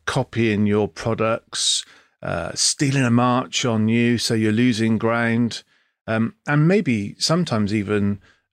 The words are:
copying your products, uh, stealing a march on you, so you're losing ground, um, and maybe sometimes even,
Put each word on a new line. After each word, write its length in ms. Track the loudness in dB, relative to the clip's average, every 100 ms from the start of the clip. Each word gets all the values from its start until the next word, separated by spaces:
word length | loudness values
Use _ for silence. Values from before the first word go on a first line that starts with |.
| -6
copying 640 | -4 -2 0 0 2 2
your 200 | 2 0
products, 960 | -4 -4 -2 -2 -2 -6 -6 -2 -4 -6 -18 _ _
uh, 300 | -8 -6 -6
stealing 500 | -4 -2 0 0 2
a 60 | 2
march 560 | 2 2 0 -2 -4 -2
on 220 | 0 2
you, 320 | 2 2 0
so 160 | 0 0
you're 160 | 0
losing 480 | 2 2 2 2 2
ground, 640 | 0 0 0 0 0 -4 -16 _ _ _ -4
um, 300 | -2 -2 -6 -2
and 220 | 2 4
maybe 480 | 2 2 -2 -4 -6
sometimes 560 | -2 -2 0 -2 0
even, 480 | -2 0 0 0 -2 _ _ _